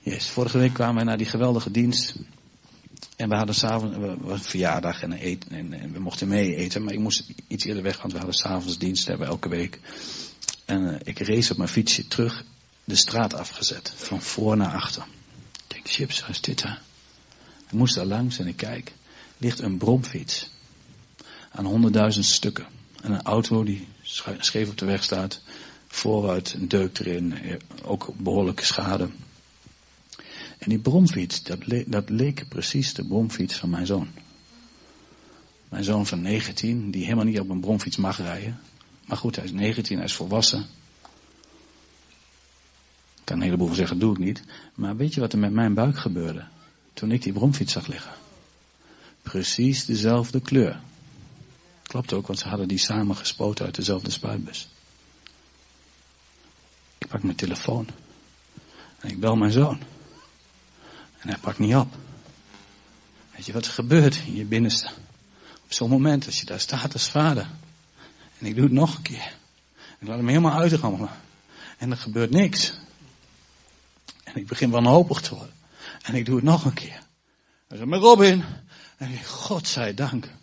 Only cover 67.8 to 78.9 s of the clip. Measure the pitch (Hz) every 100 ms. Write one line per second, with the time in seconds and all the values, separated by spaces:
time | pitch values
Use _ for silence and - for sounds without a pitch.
67.8 | _ _ - - - - 107 113 135 131
68.8 | 160 - - 117 - - _ _ _ _
69.8 | - - 104 117 120 147 165 147 170 156
70.8 | 120 90 - - - _ _ - - -
71.8 | 123 120 - 110 117 139 - - - -
72.8 | - - - - _ _ _ _ _ _
73.8 | _ _ - - - - 101 - 127 117
74.8 | 120 151 180 - - - - - _ -
75.8 | - - - 131 117 127 139 165 147 -
76.8 | - - - _ _ _ _ _ _ 107
77.8 | 120 180 220 226 196 185 160 - - -
78.8 | -